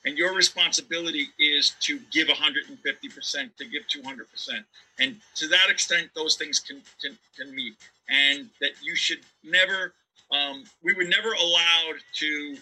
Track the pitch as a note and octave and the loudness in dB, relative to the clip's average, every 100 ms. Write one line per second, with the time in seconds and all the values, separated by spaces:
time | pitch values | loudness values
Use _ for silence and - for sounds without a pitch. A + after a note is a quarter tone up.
0 | C3+ D3+ F3 F#3+ F3+ - E3+ - - E3 | -6 0 0 2 0 2 0 0 -4 -6
1 | E3+ D3+ C#3+ _ D3+ D3 C#3 - - D3 | -4 -4 -6 _ 2 4 0 0 -4 -4
2 | A#2 D#3 D#3 D3+ D3+ C#3+ - C#3 C#3+ C3+ | -2 0 2 2 0 -2 -6 -8 -6 -6
3 | C#3 - - C#3+ C3 _ C3 C#3+ C#3+ D3 | -10 -10 -8 -6 -8 _ -12 -10 -6 -8
4 | B2+ C3 G#2+ - - A#2 G#2+ _ _ - | -8 -14 -14 -14 -8 -10 -10 _ _ -4
5 | C3 G#2+ _ - D#3 F3+ F#3+ G3+ - E3+ | -4 -4 _ -8 0 4 4 2 0 0
6 | D#3+ D#3+ D#3 - D3+ C#3+ - C#3 - _ | -2 -6 -2 -2 0 -4 -4 -16 -18 _
7 | C#3+ - _ - C#3 C3+ A#2+ G#2+ - _ | -12 -12 _ -18 -14 -10 -10 -12 -20 _
8 | - C3+ C#3 C#3+ B2+ _ C#3+ - D3+ E3+ | -2 2 4 2 -4 _ -6 -4 -6 -2
9 | - E3 _ _ D3+ F3+ F#3 F#3+ F3+ _ | -2 -4 _ _ 0 2 4 2 -6 _
10 | _ _ _ C#3+ C#3+ C3+ B2+ _ E3 F#3 | _ _ _ -2 -2 -6 -16 _ 2 2
11 | F3 G3 A3 G3+ E3+ E3+ E3+ E3 D#3+ D3 | 6 4 2 0 2 4 6 4 2 -6
12 | - - D3+ D3+ D3 C#3 | -10 -4 -2 -2 -4 -10